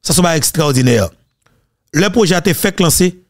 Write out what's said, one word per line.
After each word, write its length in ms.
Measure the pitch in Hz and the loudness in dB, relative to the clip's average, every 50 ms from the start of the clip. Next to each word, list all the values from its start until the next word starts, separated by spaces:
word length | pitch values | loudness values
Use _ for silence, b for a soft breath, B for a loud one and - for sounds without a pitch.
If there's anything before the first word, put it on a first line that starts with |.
ça, 120 | - - - | -4 -2 0
c'est 80 | 180 | 0
pas 160 | 180 170 165 | 0 0 0
extraordinaire. 720 | 156 - - - 165 156 147 135 131 127 131 117 110 92 82 _ _ _ _ _ _ _ _ _ _ _ _ _ _ _ _ | 0 -2 -4 -2 -2 -2 0 0 2 2 2 2 2 0 -2 _ _ _ _ _ _ _ _ _ _ _ _ _ _ _ _
Le 160 | - 147 190 208 | -2 -2 -2 0
projet 260 | 185 240 214 156 185 | 2 0 2 2 0
a 40 | 175 | 0
été 140 | - 202 160 | 0 -2 -2
fait 260 | - - 202 190 - | 0 -2 -4 0 0
lancer 440 | 185 160 - - 185 180 180 - _ | 0 0 2 2 0 -2 -2 -8 _